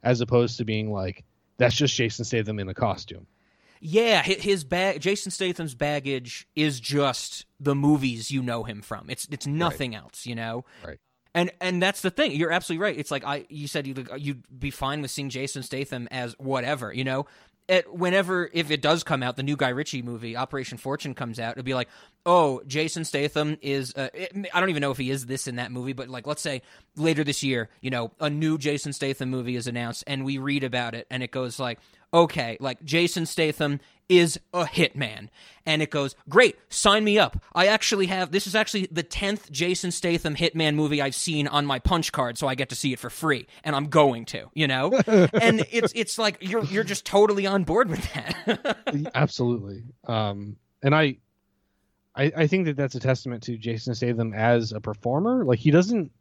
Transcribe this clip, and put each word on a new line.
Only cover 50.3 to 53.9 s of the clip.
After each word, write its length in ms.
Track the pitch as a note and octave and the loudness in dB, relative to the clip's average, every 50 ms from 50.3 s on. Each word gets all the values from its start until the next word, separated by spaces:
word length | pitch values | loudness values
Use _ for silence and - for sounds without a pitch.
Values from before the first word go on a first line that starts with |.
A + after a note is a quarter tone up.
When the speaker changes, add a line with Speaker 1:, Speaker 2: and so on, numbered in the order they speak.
| G2+ G2+ G2+ G2+ G#2 - _ _ _ _ | -2 -6 -8 -12 -12 -16 _ _ _ _
Speaker 1:
and 120 | - C#3 D3 | 2 4 4
I, 240 | D#3 D#3 C#3+ B2+ _ _ _ _ _ _ _ _ _ _ _ _ _ _ _ _ _ _ _ _ | 6 4 2 0 _ _ _ _ _ _ _ _ _ _ _ _ _ _ _ _ _ _ _ _
I, 160 | - C#3 D3+ - | 0 0 0 2
I 120 | - D#3+ D3 | 2 2 4
think 180 | F3+ F#3+ F#3 | 4 2 2
that 100 | D#3+ C#3+ | 0 0
that's 200 | C3+ C#3+ C3 - | 0 -2 -2 -2
a 40 | C3 | -2
testament 440 | - C3 C3 B2 - B2+ A#2+ A2+ A#2 | 0 0 0 0 0 -8 -8 -8 -6
to 140 | - A#2+ A2+ | -8 -8 -6
Jason 380 | A2 A#2 A#2 A2+ A#2 B2+ | -4 -4 -4 -4 -4 -6